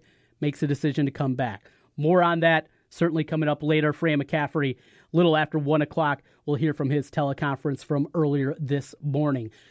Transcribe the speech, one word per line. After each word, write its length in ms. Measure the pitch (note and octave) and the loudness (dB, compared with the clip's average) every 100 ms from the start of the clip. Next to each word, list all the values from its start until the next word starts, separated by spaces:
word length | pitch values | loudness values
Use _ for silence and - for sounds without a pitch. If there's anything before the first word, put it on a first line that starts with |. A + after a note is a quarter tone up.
| _ _ _ - | _ _ _ -6
makes 200 | D3 C#3 | -6 -2
a 40 | D3 | -2
decision 380 | C#3+ D3+ D3 C#3 | 0 -2 0 -2
to 60 | |
come 240 | - C#3 B2+ | -2 -4 -2
back. 340 | A#2+ F#2+ _ _ _ - | -4 -6 _ _ _ -4
More 240 | D3+ F3+ | 2 4
on 200 | E3+ E3+ | 4 4
that 260 | E3 D#3+ - _ _ | 4 2 0 _ _
certainly 340 | - E3+ D#3+ | -2 0 0
coming 260 | D3+ D#3 D3+ | -2 -2 0
up 140 | C#3+ | 0
later. 300 | D3+ D#3 D3+ | 0 2 0
Fran 280 | C#3+ E3 D3 | 0 0 0
McCaffrey, 540 | C#3 D#3+ C#3+ D#3+ C#3 B2 _ _ _ | 0 -2 -2 -2 -2 -4 _ _ _
little 240 | D#3+ F3 D#3 | 2 4 4
after 220 | D#3 D#3+ | 0 -2
one 240 | C#3+ D#3 | 0 0
o'clock, 400 | D3 - D3+ C#3 _ _ - | 0 0 -2 -2 _ _ -4
we'll 120 | C#3 | -2
hear 160 | D#3 | 0
from 160 | - C3+ | 0 -2
his 200 | C#3+ C3+ | -2 -4
teleconference 760 | - C#3+ C3+ D3 C#3 D3 C#3+ | -4 -4 -2 -4 -4 -4 -6
from 240 | - C#3+ C#3+ | -4 -4 -2
earlier 420 | E3+ D3 C#3+ C3+ E3 | 0 0 0 -2 -4
this 340 | C3+ C#3 - - | -4 -4 -6 -10
morning. 480 | D3 D3 D3+ C3 A2 - _ | -4 -2 0 -2 -6 -14 _